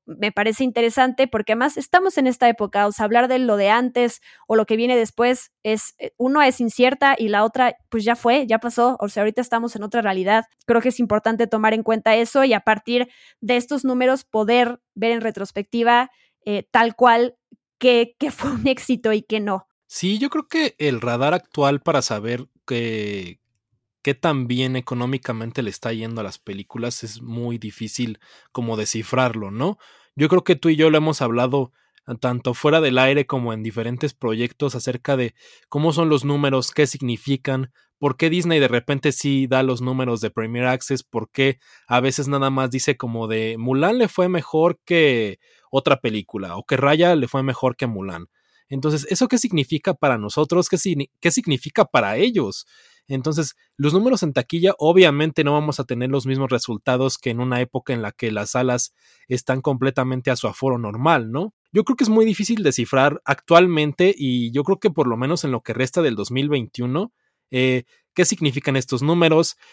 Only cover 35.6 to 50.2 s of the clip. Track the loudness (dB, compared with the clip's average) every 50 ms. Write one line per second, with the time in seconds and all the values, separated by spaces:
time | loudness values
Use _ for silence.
35.6 | _ _ -4 0 0 0 2 2 2 2 2 2 2 0 0 0 0 0 0 0
36.6 | -2 -2 0 0 0 0 0 -6 -4 -4 -6 -4 -2 -4 -4 -2 -2 -4 -4 -4
37.6 | -4 -6 _ _ _ _ _ -4 -2 -2 0 0 0 0 0 0 0 2 2 2
38.6 | 2 2 2 0 -2 -2 -4 -2 0 -2 -2 0 -2 0 0 0 0 0 2 2
39.6 | 2 0 -2 -2 -4 -4 -2 -2 -2 -2 -2 -4 -4 -6 -6 -6 -8 -6 -4 -2
40.6 | 0 0 -2 -2 -2 -6 -6 -6 -6 _ -8 -8 -8 -6 -2 0 0 0 0 _
41.6 | _ _ _ _ _ 0 0 0 2 0 -2 -2 -4 -2 -2 0 0 0 0 0
42.6 | -2 -2 -2 -4 -2 -2 -4 -4 -4 -8 -6 -6 -4 -4 -4 -4 -4 -4 -6 -6
43.6 | -4 -2 0 2 2 2 2 2 0 0 0 0 0 0 0 -4 -4 -2 0 2
44.6 | 2 2 0 _ _ 0 2 4 4 4 4 2 0 -2 -6 _ _ _ _ _
45.6 | _ -2 -2 0 2 2 0 2 0 -4 -2 -4 -6 _ -8 -8 -8 -8 -10 -10
46.6 | -4 -2 0 2 2 2 4 4 4 4 4 2 0 -2 -2 -4 -2 -2 -4 -2
47.6 | -2 -2 -2 -2 -6 -6 -6 -6 -8 -8 -10 -12 -14 _ _ _ _ _ _ _
48.6 | _ _ -10 -4 -2 -2 -2 -2 -2 -4 -2 -2 0 0 0 -2 -2 0 0 0
49.6 | 0 0 -4 -4 -2 -2 -2 0 2 2 2 0